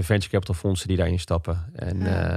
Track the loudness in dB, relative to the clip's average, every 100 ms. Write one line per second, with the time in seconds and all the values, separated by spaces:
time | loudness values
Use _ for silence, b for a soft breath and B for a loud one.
0 | 4 2 2 0 0 -2 0 0 0 2
1 | 2 0 0 -2 0 -4 -6 -6 -4 -2
2 | 0 2 0